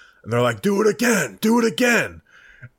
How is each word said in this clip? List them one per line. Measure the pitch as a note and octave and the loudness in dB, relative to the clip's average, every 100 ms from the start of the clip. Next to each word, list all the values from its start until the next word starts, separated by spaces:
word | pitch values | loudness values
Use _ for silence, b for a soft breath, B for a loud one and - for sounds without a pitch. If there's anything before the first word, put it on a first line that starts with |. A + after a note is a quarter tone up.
| b b | b b
and | - | -4
they're | A#2 | -2
like, | B2 A2 | 0 -2
"Do | G3+ G3 | -2 2
it | G#3+ | 0
again, | - A#3+ G#3+ C3+ - | 2 0 0 -2 -2
do | A3 A#3 | 0 2
it | A3+ | 2
again." | A3+ A#3+ A3+ A#2 E2 _ B B B B2 | 0 2 2 0 -8 _ B B B -20